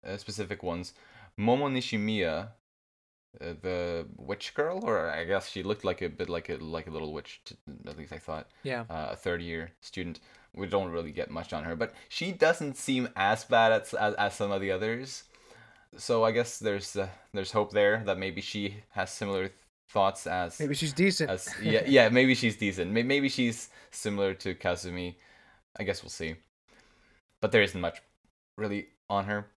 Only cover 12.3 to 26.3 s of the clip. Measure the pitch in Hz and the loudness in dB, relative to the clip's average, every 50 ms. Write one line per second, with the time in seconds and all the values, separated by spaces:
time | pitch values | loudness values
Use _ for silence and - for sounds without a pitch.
12.3 | 190 185 160 160 170 - 160 143 131 - - - 135 127 127 117 - - 95 98 | 2 4 4 4 4 2 -2 -6 -6 -6 -2 0 0 2 0 -2 0 2 4 4
13.3 | 107 110 - - - 117 113 113 110 107 - - - - 107 104 101 - 104 101 | 4 2 0 4 6 6 8 8 6 4 2 0 -2 0 2 2 2 2 0 -2
14.3 | - - 107 101 101 98 98 98 95 92 104 107 117 120 131 135 - - - _ | 0 -2 -2 0 0 0 0 0 0 0 0 -2 -4 -4 -8 -10 -12 -14 -16 _
15.3 | _ - - - - - - - - - - _ - - - - 120 113 113 113 | _ -20 -20 -20 -20 -20 -20 -20 -20 -20 -20 _ -18 -14 -2 0 4 6 6 6
16.3 | 110 117 117 113 - - 110 110 101 101 98 - - 104 98 90 90 - - _ | 6 4 0 0 -2 -4 -2 0 0 0 -4 -6 -4 -4 -4 -4 -6 -14 -20 _
17.3 | - 104 95 - - 110 104 104 - 104 104 101 104 113 110 101 95 92 95 95 | -6 -6 -6 0 2 2 2 4 4 6 6 6 6 4 2 0 -2 0 0 -4
18.3 | 90 92 98 - - 107 101 101 101 104 - _ _ 104 92 92 - - 110 101 | -4 -6 -8 -6 -4 -4 -4 -4 -6 -8 -18 _ _ -4 -4 -4 -4 -6 -4 -2
19.3 | 98 95 95 95 - _ _ _ _ _ _ _ - 107 98 98 98 - - 82 | 0 0 -2 -2 -6 _ _ _ _ _ _ _ 2 4 4 4 2 0 -4 -4
20.3 | 87 92 90 87 - - 156 143 139 139 165 156 135 156 175 196 185 - 160 143 | -2 -2 -2 -4 -4 -4 -2 -2 -2 0 -2 -2 2 4 4 4 4 2 0 0
21.3 | 98 92 - - - - 104 - 110 110 - 127 139 135 120 110 117 127 131 131 | 0 -4 -4 -8 -8 -4 -2 2 4 4 4 8 8 10 10 10 8 8 8 8
22.3 | 127 117 - 113 104 - 110 101 95 95 87 87 101 113 117 127 139 143 139 135 | 6 4 4 2 2 2 0 -2 0 0 -2 0 2 0 2 2 2 2 2 0
23.3 | - - 127 117 117 117 - - - - - - - - - 110 104 101 98 98 | 0 2 0 0 0 -2 -8 -14 -16 -20 -20 -16 -14 -6 -4 -2 0 2 2 2
24.3 | 95 95 - 98 90 - - 92 90 85 90 90 87 90 90 90 87 _ _ - | 0 0 -4 -6 -6 -2 0 0 0 0 -2 -6 -6 -4 -6 -6 -8 _ _ -20
25.3 | - _ _ _ _ _ _ _ _ - 110 95 95 - - - - - 82 80 | -20 _ _ _ _ _ _ _ _ -8 -4 -4 -4 -4 -6 -14 -10 -8 -6 -6